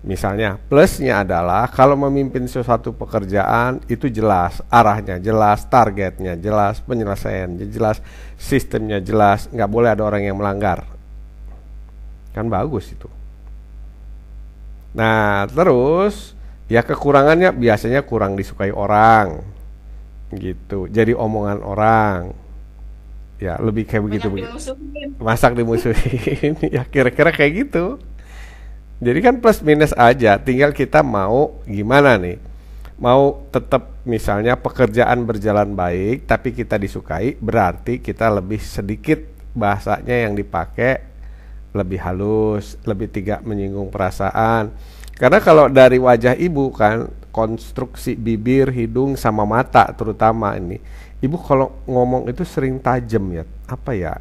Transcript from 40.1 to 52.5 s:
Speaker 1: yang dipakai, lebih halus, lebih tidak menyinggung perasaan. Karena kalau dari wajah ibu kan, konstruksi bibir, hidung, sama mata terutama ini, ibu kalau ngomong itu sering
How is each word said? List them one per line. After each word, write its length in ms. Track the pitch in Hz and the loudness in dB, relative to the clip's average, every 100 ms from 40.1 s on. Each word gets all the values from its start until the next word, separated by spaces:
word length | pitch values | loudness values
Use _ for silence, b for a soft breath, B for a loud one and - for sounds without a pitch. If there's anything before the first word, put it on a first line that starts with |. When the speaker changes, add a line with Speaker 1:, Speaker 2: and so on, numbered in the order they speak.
| 123 113 | -2 0
Speaker 1:
yang 40 | |
dipakai, 720 | 101 101 90 82 - 120 131 - - b b b b - 101 | -4 -4 -6 -6 -2 -2 -2 -6 -20 b b b b -8 -6
lebih 240 | 92 92 | -4 -4
halus, 800 | 82 92 101 110 107 104 104 - - | -6 -4 -2 0 0 -2 -6 -12 -6
lebih 240 | 101 107 | -6 -6
tidak 320 | - 95 104 | -6 -6 -6
menyinggung 480 | - 104 98 98 95 | -6 -6 -6 -6 -8
perasaan. 800 | 101 92 - 98 - 113 113 107 - B B B - | -4 -4 -2 -4 0 0 0 -2 -8 B B B 0
Karena 240 | 127 185 | 4 4
kalau 240 | 190 156 139 | 8 8 8
dari 280 | 135 127 127 | 8 8 8
wajah 360 | 127 123 120 127 | 6 6 4 2
ibu 360 | 180 147 135 | 0 0 -4
kan, 360 | - 107 113 - - - | 0 0 0 -4 -12 -10
konstruksi 840 | - 110 113 - - 127 - - 123 | -4 -2 -4 -8 -8 -8 -8 -8 -4
bibir, 560 | 117 113 113 135 131 | -2 -2 2 2 2
hidung, 440 | 123 113 117 135 135 | 0 -2 0 -2 0
sama 280 | 120 107 | 0 0
mata 440 | 104 113 - 123 104 | 2 2 2 4 4
terutama 640 | - 110 107 110 113 104 101 | 0 -6 0 2 2 -2 -4
ini, 240 | 90 110 b b b b | -8 -10 b b b b
ibu 160 | 131 175 | -4 -4
kalau 320 | - 139 131 - | 0 0 0 -4
ngomong 440 | - 127 123 127 120 | -4 0 0 0 -4
itu 120 | 120 | -6
sering 320 | 180 | -6